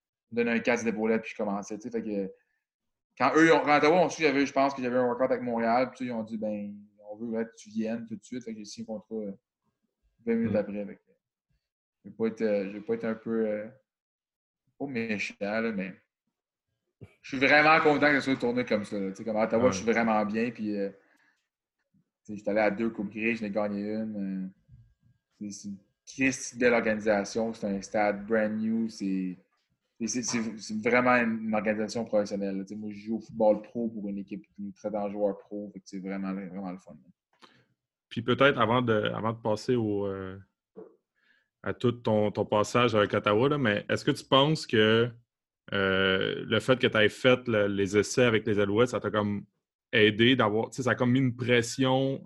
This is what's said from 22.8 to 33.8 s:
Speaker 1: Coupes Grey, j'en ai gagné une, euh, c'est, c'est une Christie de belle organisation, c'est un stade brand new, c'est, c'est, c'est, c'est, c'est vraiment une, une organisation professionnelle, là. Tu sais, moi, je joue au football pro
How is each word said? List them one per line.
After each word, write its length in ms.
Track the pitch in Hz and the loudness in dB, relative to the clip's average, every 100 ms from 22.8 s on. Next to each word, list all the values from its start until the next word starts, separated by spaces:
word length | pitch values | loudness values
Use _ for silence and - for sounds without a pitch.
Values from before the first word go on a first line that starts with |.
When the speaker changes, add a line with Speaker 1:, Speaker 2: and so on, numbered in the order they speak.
| 113 | -2
Speaker 1:
Coupes 200 | 110 101 | -2 -6
Grey, 260 | 107 113 113 | -2 -2 -2
j'en 100 | 107 | -2
ai 40 | |
gagné 440 | 104 104 101 104 | -2 -2 -2 -4
une, 220 | 107 110 104 98 95 | -4 -6 -6 -6 -6
euh, 40 | 95 - _ - - _ _ _ _ - | -8 -12 _ -20 -20 _ _ _ _ -14
c'est, 100 | 104 | -12
c'est 180 | 101 104 | -12 -12
une 80 | 98 _ _ - | -12 _ _ -12
Christie 500 | - 135 127 - 120 | -2 -2 -2 -8 0
de 40 | |
belle 140 | 123 | 2
organisation, 800 | 117 110 107 107 101 98 113 113 | 4 2 0 2 0 0 -2 -4
c'est 120 | 110 104 | -4 -4
un 140 | 98 | -4
stade 440 | - 107 104 101 101 | -4 0 0 0 0
brand 260 | 113 107 110 | 0 0 -2
new, 300 | 110 113 113 | -2 -2 -2
c'est, 500 | - 98 95 92 87 _ _ _ _ _ - | -4 -2 -2 -4 -8 _ _ _ _ _ -8
c'est, 80 | 110 | -6
c'est, 140 | 123 | -4
c'est, 360 | 107 117 110 98 | -4 -4 -4 -8
c'est 240 | - 107 117 | -8 -4 2
vraiment 260 | 123 123 123 | 2 4 4
une, 280 | 117 110 110 | 2 -2 -2
une 60 | |
organisation 500 | 107 104 107 107 117 | -2 0 -2 -2 -6
professionnelle, 540 | 113 104 98 101 98 98 | -2 0 0 -2 -4 -6
là. 60 | |
Tu 100 | 95 | -8
sais, 20 | 107 | -10
moi, 140 | 107 | -10
je 60 | 101 | -10
joue 180 | 107 110 | -6 -8
au 40 | |
football 420 | - 113 107 104 | -6 0 2 2
pro 260 | - 120 | -2 -6